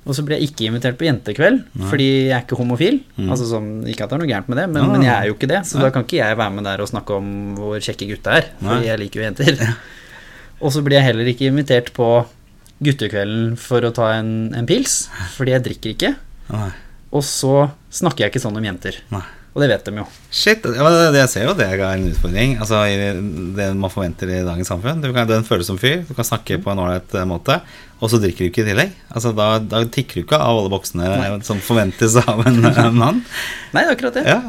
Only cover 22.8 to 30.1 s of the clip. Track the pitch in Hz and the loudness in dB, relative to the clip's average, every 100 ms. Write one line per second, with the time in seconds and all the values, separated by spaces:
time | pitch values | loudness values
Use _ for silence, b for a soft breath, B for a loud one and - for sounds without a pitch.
22.8 | 104 101 101 92 101 82 90 98 98 98 | 2 2 0 -2 -4 -6 -6 -2 -2 0
23.8 | 95 - 90 80 92 92 90 85 92 90 | -2 -2 -4 -4 -4 -2 -2 -4 -4 -4
24.8 | 117 160 139 123 113 110 110 104 85 123 | -4 -4 -2 0 2 0 2 0 0 0
25.8 | 127 170 160 139 - 113 - 92 98 98 | 0 0 -6 -6 -4 -4 -2 -4 -2 -2
26.8 | 90 90 - 98 92 85 - 160 B B | -2 -2 -4 -4 -4 -4 -2 -2 B B
27.8 | B - 110 117 98 - 90 - 107 101 | B -6 0 2 2 0 -2 0 0 0
28.8 | 190 - - 117 117 107 107 110 107 107 | 0 -4 -10 -4 -2 2 2 2 0 -2
29.8 | 117 139 127 | 0 -2 -4